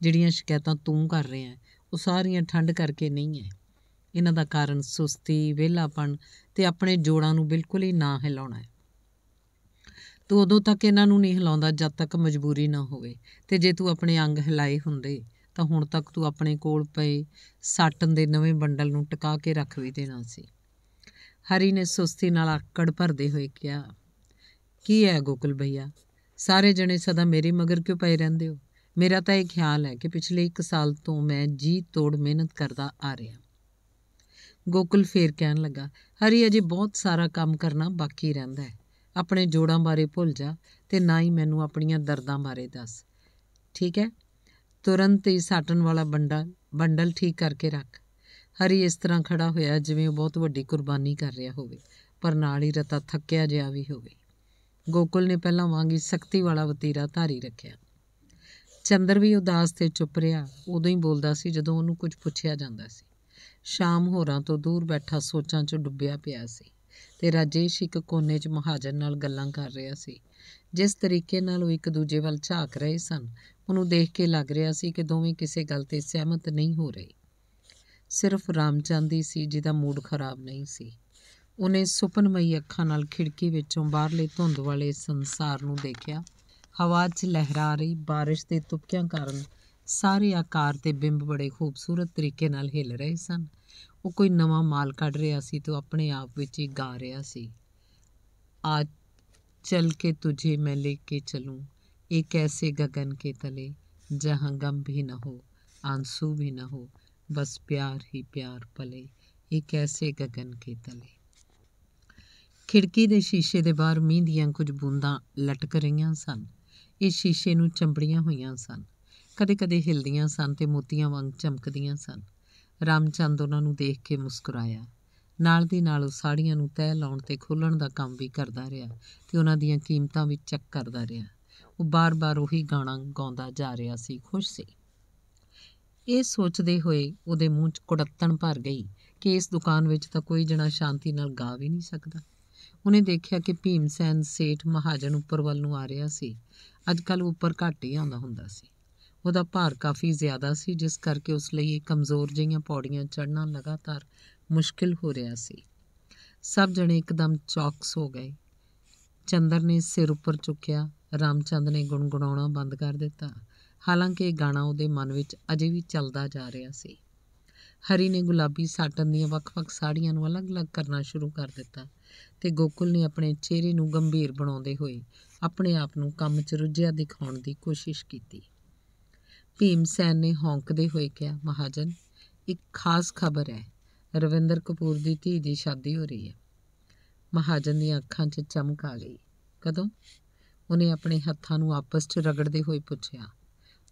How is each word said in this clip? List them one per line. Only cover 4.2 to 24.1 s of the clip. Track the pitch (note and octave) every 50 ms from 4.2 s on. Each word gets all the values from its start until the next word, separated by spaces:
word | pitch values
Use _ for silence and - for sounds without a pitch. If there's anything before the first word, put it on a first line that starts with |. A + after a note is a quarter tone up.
| F3 E3+
ਦਾ | E3 E3 D3+
ਕਾਰਨ | D3+ - D3+ D3 C#3+ C#3+ C#3+
ਸੁਸਤੀ, | C#3 - - - D#3 D3 - - _ - D#3 D3+ D3+ D3+
ਵਿਹਲਾਪਣ | D3 D3 D#3 E3 F3 F3 D#3+ D3 D3+ D#3 D3 C#3+ C#3+ D3 - - - - _ _ _
ਤੇ | - F#3+
ਆਪਣੇ | F3+ E3+ - F#3+ F#3 F#3
ਜੋੜਾਂ | F3 D3+ D3+ D#3 D#3 D#3 D#3 D#3+
ਨੂੰ | D#3+ D#3 D3+
ਬਿਲਕੁਲ | D#3+ D#3+ E3 - - F#3+
ਹੀ | F#3+ F#3
ਨਾ | F3+ E3 D3+ C#3+ C#3 C3+
ਹਿਲਾਉਣਾ | C3+ D3 C#3 C3+ C3+ C3 A2 A2
ਹੈ। | A2+ - _ _ _ _ _ _ _ _ _ _ _ _ _ _ _ _ _ _ _ _ _ _ _ - - - - - - _ _ -
ਤੂੰ | G3+ G3+
ਉਦੋਂ | G3+ F3+ G#3 G#3+
ਤੱਕ | G3+ G#3+ G#3 G3+ -
ਇਹਨਾਂ | G#3 G3+ G3+ G#3
ਨੂੰ | G3+ G3+ G3+
ਨਹੀਂ | G3 F#3 F3+
ਹਿਲਾਉਂਦਾ, | F#3 F3+ E3 D#3 D3+ D#3 D#3+
ਜਦ | D#3 D3 D#3+ D3+
ਤੱਕ | - - E3 D3 -
ਮਜਬੂਰੀ | E3+ E3 D#3+ D3 D3 C#3+ D3 D3 C#3+ D3+ D3+
ਨਾ | D3 C#3+ C#3
ਹੋਵੇ, | B2 C#3 B2+ A2+ A#2+ A#2 - _ - - - _ -
ਤੇ | G3 F#3
ਜੇ | E3+ F#3
ਤੂੰ | F3 F3+ F#3 F3+
ਆਪਣੇ | E3 E3 E3+ E3+ E3 D#3+
ਅੰਗ | D#3 D3+ D3+ D3+
ਹਿਲਾਏ | C#3+ D#3 D#3 D3 C#3+ C#3 C#3+ D3
ਹੁੰਦੇ, | C#3+ D#3 D3 C3+ B2+ C#3 C#3+ B2 A2+ A#2 _ _ _ _ _
ਤਾਂ | - E3+
ਹੁਣ | D3+ E3 D#3 D3+
ਤੱਕ | D3 - D#3+ D3 -
ਤੂੰ | - E3 D#3+
ਆਪਣੇ | D3 D3 - D#3 D3+ D3+
ਕੋਲ | D3 - D#3 D3+ D3+ D3
ਪਏ | D3 - D#3+ D3+ D3 D3 D3 D3+ - _ - - - _ _
ਸਾਟਨ | - - - - E3+ D#3+ D3+ - E3+ D#3+ D#3+
ਦੇ | D#3 D#3
ਨਵੇਂ | D3 D3+ D3+ D#3 D#3+ D#3+
ਬੰਡਲ | D3+ D3+ D3 C#3+ C#3 D3 D3
ਨੂੰ | C#3+ D3 D3
ਟਿਕਾ | D3 D#3+ D3 - D3+ D3+
ਕੇ | D3 - E3 D#3
ਰੱਖ | D#3 C#3 - - C#3+
ਵੀ | B2+ C3
ਦੇਣਾ | C3 C#3+ C#3 C3+ C3 A#2+
ਸੀ।" | A#2+ A#2 - - - - _ _ _ _ _ _ _ _ _ _ _ - _ -
ਹਰੀ | - - _ _ _ - F#3 F#3 F#3+ G3
ਨੇ | G3 F#3+ F#3
ਸੁਸਤੀ | F3 - - F3 E3+ - - F#3+ F3
ਨਾਲ | E3+ E3 D#3+ D#3+
ਆਕੜ | D#3 D3 - - _ - E3 D#3+
ਭਰਦੇ | D3+ - F3+ E3+ D3+ C3+ C#3+ C#3+
ਹੋਏ | C#3+ D3 C#3 C#3
ਕਿਹਾ, | - - - C#3+ C#3+ C#3+ C3+ G#2+ G#2+ _ _ _